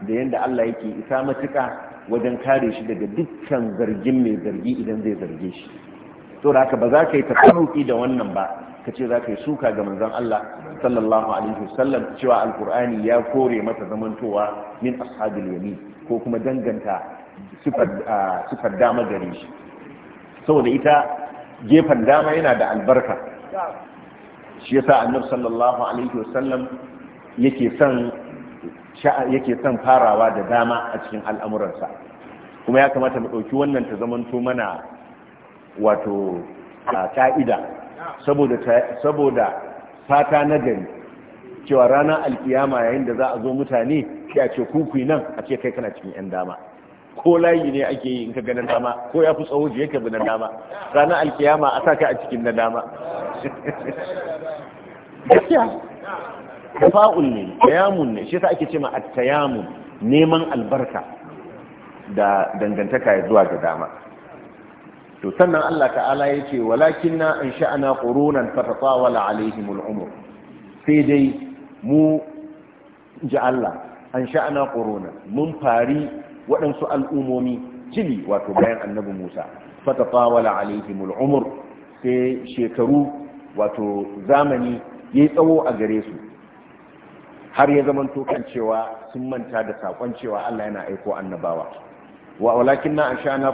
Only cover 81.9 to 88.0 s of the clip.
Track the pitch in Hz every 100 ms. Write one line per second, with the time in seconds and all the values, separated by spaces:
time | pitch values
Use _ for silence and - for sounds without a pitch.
81.9 | - 127 127 127 127 123 - - - 123
82.9 | 143 139 - - - - 101 104 113 104
83.9 | 101 98 101 98 143 147 127 123 120 -
84.9 | - - 135 151 165 160 160 131 110 107
85.9 | 110 104 85 - - - - - - -
86.9 | - - - - - - - 143 143 135
87.9 | 139